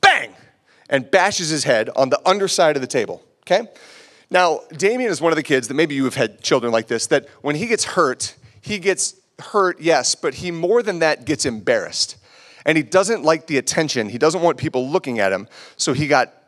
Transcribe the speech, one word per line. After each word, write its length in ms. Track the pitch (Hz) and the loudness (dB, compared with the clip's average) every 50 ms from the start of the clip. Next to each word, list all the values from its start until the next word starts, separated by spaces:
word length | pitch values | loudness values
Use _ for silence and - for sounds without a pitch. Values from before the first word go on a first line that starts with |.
bang, 320 | - 392 339 - 139 107 - - - _ _ _ _ _ _ _ _ _ | 4 4 2 2 -4 -8 -16 -20 -20 _ _ _ _ _ _ _ _ _
and 220 | - 139 123 135 | -2 -2 0 2
bashes 380 | - 190 175 202 208 - 180 151 | 2 4 4 2 0 -2 -4 -2
his 160 | 160 147 131 | -4 -2 0
head 260 | - 127 110 113 127 - | 2 2 2 2 0 0
on 140 | - 135 131 | 0 2 2
the 100 | 131 135 - | 2 0 2
underside 500 | 180 190 208 196 185 - - 175 156 151 | 2 2 2 0 -2 2 2 2 2 2
of 40 | 139 | 0
the 60 | 127 | -4
table, 340 | 120 - 135 107 95 90 - _ _ _ _ _ | -2 -2 -2 -2 -2 -6 -14 _ _ _ _ _
okay? 240 | - 175 208 233 220 - - - - - - - - _ _ _ _ | 0 0 0 0 -4 -14 -20 -20 -20 -20 -20 -20 -20 _ _ _ _
Now, 300 | - 180 180 170 156 - - - 160 | 2 2 2 2 0 -2 -6 -14 -8
Damien 360 | 147 185 202 233 254 254 226 | -2 0 0 0 0 -2 -2
is 100 | 180 - | -2 0
one 100 | 151 165 | 0 0
of 40 | 165 | 0
the 80 | 156 156 | 0 0
kids 240 | - 156 131 120 | 0 0 0 0
that 80 | 110 131 | -2 0
maybe 180 | 143 165 160 143 | 0 0 0 0
you 120 | 135 135 | -2 -2
have 100 | 127 - | -2 0
had 260 | 131 120 110 101 _ | -2 -2 -2 -2 _
children 300 | - - 156 135 117 120 | -2 0 0 0 2 0
like 160 | 113 113 107 | 0 -2 0
this, 180 | - 117 113 - | -2 -4 -4 -2
that 220 | - 151 139 135 - - _ - | 0 0 -2 -2 -4 -20 _ -6
when 100 | 143 147 | -4 -4
he 140 | 151 208 | -4 -2
gets 160 | 233 233 202 - | -2 -2 -2 -4
hurt, 500 | - - 185 165 135 123 - - - - _ _ - _ - | -4 -2 0 0 0 -2 -4 -8 -12 -12 _ _ -20 _ -20
he 200 | _ - 208 202 | _ -8 -8 -4
gets 340 | 170 196 185 165 - - - _ _ _ _ | -2 -2 -2 0 -4 -8 -8 _ _ _ _
hurt, 420 | - - - - 208 190 180 175 - | -20 -20 -4 0 0 0 0 -2 -2
yes, 360 | 156 160 160 139 127 - - | 0 2 2 2 2 0 -4
but 180 | - - 156 127 | -2 -4 -6 -6
he 160 | 123 156 180 | -4 -8 -8
more 320 | 170 165 165 180 220 240 | -6 -4 0 2 2 2
than 160 | 233 214 190 | 2 0 -2
that 280 | 170 165 156 151 - 127 | 0 0 0 0 -2 -2
gets 200 | 131 156 139 - | -6 -4 -2 -2
embarrassed. 680 | 143 117 107 95 - 123 110 90 80 - - - - - _ _ _ - - - - - - - | -6 -6 -4 -2 0 0 0 0 -4 -4 -6 -6 -6 -6 _ _ _ -20 -20 -20 -20 -20 -6 -2
And 100 | - 160 | 0 0
he 60 | 160 | 0
doesn't 400 | 143 113 - 185 196 185 233 196 | 0 2 2 2 2 2 -2 0
like 240 | 147 156 160 160 - | 2 2 2 2 0
the 140 | - 165 - | -2 -2 -2
attention. 500 | - - - - 160 143 - 127 110 101 | -2 0 -2 0 -2 0 -2 -4 -4 -4
He 80 | 107 | -2
doesn't 240 | 123 143 156 175 185 | 2 2 2 2 2
want 160 | 165 170 147 | 0 0 0
people 320 | 120 123 156 - 127 127 131 | 0 -4 -4 -2 -2 -4 0
looking 300 | 151 185 - 139 120 113 | -2 -2 -2 -2 -2 0
at 120 | 101 95 | 0 0
him. 160 | 95 92 101 - - - - - - | 0 -2 -4 -10 -18 -20 -20 -20 -8
So 160 | _ - - 135 | _ -2 -2 0
he 140 | 123 151 | -2 0
got 260 | 139 147 131 123 - _ _ _ | 2 4 2 2 0 _ _ _